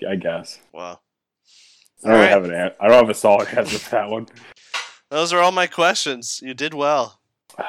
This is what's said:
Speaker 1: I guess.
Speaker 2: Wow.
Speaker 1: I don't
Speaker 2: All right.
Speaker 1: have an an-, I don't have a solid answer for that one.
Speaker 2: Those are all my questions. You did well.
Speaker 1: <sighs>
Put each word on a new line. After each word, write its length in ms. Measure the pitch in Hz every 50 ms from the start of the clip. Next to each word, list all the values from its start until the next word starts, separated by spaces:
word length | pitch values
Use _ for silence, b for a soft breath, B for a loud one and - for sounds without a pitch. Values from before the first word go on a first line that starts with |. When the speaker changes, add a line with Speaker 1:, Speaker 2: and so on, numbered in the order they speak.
| - 90
Speaker 1:
I 60 | 98
guess. 440 | 90 85 85 82 87 90 - - - _ _
Speaker 2:
Wow. 280 | - 82 87 87 87 - _ _ _ _ _ _ _ _ b b b b b b b b b _ _ _ -
Speaker 1:
I 40 |
don't 80 | 110 113
Speaker 2:
All 60 | 107
right. 80 | 101 95
Speaker 1:
have 140 | 101 98 90
an 80 | 87 85
an-, 180 | 87 87 - - -
I 80 | 101
don't 100 | 110 120
have 120 | 123 117 110
a 40 | 104
solid 360 | - - 107 101 107 101 -
answer 280 | - 123 104 101 107 101
for 120 | - -
that 180 | 120 107 104 104
one. 180 | 110 113 117 - B B B B B B B B B B B B B B B -
Speaker 2:
Those 220 | 143 156 170 170
are 80 | 180 175
all 120 | 175 185
my 160 | 185 185 180
questions. 720 | 170 - 202 220 240 - - - 147 131 120 117 - - - 127
You 100 | 131 127
did 180 | 123 143 160 156
well. 460 | 143 143 147 151 135 117 - - _ _ _ _ _ _ _ _
Speaker 1:
<sighs> 20 | - -